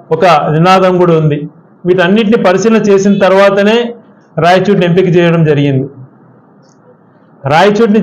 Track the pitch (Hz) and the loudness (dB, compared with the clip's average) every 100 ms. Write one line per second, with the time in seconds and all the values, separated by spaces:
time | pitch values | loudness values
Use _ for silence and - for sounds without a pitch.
0 | - 160 185 151 165 151 175 185 185 180 | -8 -2 2 2 0 0 2 2 2 0
1 | 175 160 156 147 - - _ _ 175 185 | 0 0 -2 -4 -8 -16 _ _ -4 -2
2 | 175 208 208 226 214 185 214 220 208 196 | 0 0 0 0 0 0 0 0 0 0
3 | 202 196 190 190 196 196 202 233 233 - | 0 0 0 2 2 0 0 0 -4 -10
4 | - - _ - 165 185 190 196 175 175 | -20 -20 _ -2 0 2 2 0 0 0
5 | 175 170 170 165 156 143 143 135 135 - | 0 0 0 0 0 0 -2 -2 -6 -12
6 | - _ _ _ _ _ _ _ _ _ | -20 _ _ _ _ _ _ _ _ _
7 | _ _ _ _ 131 156 202 208 226 214 | _ _ _ _ -2 0 2 2 0 0